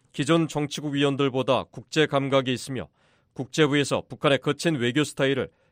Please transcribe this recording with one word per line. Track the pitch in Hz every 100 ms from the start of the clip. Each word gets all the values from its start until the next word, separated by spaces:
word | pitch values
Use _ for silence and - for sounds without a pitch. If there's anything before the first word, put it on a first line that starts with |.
| _
기존 | - 139 165 156
정치국 | 147 147 - 147
위원들보다 | 143 143 135 139 131 127 120 87
국제 | - - 156 147
감각이 | 139 135 139 127
있으며 | 120 - 127 78 _ _ _ _
국제부에서 | - 127 - 147 147 135 110 -
북한의 | 123 151 135
거친 | 151 143 175 147
외교 | 120 135
스타일을 | 143 - 135 131 - _ _